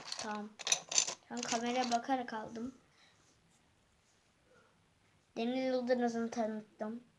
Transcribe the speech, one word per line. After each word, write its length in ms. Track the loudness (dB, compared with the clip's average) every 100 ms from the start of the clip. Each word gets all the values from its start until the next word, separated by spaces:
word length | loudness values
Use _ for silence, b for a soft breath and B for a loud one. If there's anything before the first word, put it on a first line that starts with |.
| -8 -6
tamam. 300 | -4 -6 -8 -6 2 2 4 2 2 0 -8
Şu 80 | -6
an 60 |
kameraya 500 | -2 0 0 0 2
bakarak 420 | 0 2 -2 -2
aldım. 420 | -6 -8 -8 -8 -10 -20 b b b b _ _ _ _ _ _ _ _ _ _ _ _ -20 -20 _ _ _ _ _ _ -2
Deniz 280 | 0 2 2
yıldızını 680 | 2 4 4 4 2 0
tanıttım. 720 | 0 -2 -2 -8 -8 -8 -8 -12